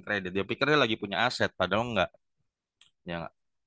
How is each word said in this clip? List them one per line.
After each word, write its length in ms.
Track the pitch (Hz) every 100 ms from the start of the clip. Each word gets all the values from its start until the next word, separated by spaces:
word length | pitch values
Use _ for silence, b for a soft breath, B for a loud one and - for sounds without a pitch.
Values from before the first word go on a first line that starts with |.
| 92
kredit, 320 | 104 90 95
dia 80 | 98
pikirnya 400 | 113 139 151 120
lagi 160 | 107
punya 240 | 101 95 120
aset, 240 | - 104 -
padahal 400 | 90 101 120 107
nggak. 140 | 85 _ _ _ _ _ _ _ _ _ 87
Ya 160 | 85 82
nggak. 80 | _ _ _